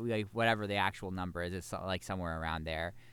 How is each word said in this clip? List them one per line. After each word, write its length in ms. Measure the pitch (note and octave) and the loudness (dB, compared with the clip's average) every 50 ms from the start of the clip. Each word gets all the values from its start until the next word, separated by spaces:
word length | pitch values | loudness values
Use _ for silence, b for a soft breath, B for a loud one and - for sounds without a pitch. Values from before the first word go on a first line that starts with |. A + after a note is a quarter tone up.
like, 260 | A#2 A#2 A2+ G#2+ G#2 G2 | 0 0 2 0 0 0
whatever 340 | - A2+ A2+ A2+ A2+ G#2+ G#2+ | 2 4 6 6 6 4 2
the 100 | G2+ G2+ | 2 4
actual 340 | G2+ F#2+ G2 - - G2+ F#2 | 4 4 4 2 0 -4 -4
number 320 | F#2 F#2 F#2 F2+ E2 F2 | -2 -2 -2 -2 -2 -2
is. 100 | F2 F2 | -2 -2
It's, 200 | F#2 F2+ E2+ - | -2 -4 -4 -4
like, 300 | G#2+ - F2 F#2+ F#2 F2+ - | -6 -4 -2 0 -2 -2 -2
somewhere 360 | - G2 F#2 F2 E2 E2 D#2+ | -2 -4 -2 -2 -2 -2 -2
around 240 | D#2+ D#2+ D#2+ E2 D#2+ | -2 -2 -2 -2 -2
there. 280 | E2 D#2 D#2+ E2 F2 - b b b | -2 -2 -2 -2 -4 -6 b b b